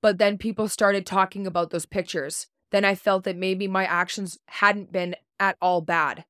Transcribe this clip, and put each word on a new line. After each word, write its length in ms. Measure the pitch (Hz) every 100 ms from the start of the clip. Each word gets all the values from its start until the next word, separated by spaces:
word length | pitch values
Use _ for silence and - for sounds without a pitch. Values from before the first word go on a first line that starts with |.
But 160 | 220 190
then 220 | 202 202
people 280 | 226 214 214
started 380 | - 208 202 185
talking 400 | 190 190 196 190
about 240 | 175 170
those 160 | 175 -
pictures. 640 | 202 180 175 139 - - _ _
Then 120 | 202
I 120 | 196 190
felt 300 | - 190 185
that 100 | 180
maybe 320 | 185 190 196
my 180 | 190 185
actions 540 | 175 180 - 190 - _
hadn't 440 | - 202 208 196
been 240 | 190 175 175 _ _
at 180 | 196 -
all 200 | 180 180
bad. 440 | 160 170 151 113 -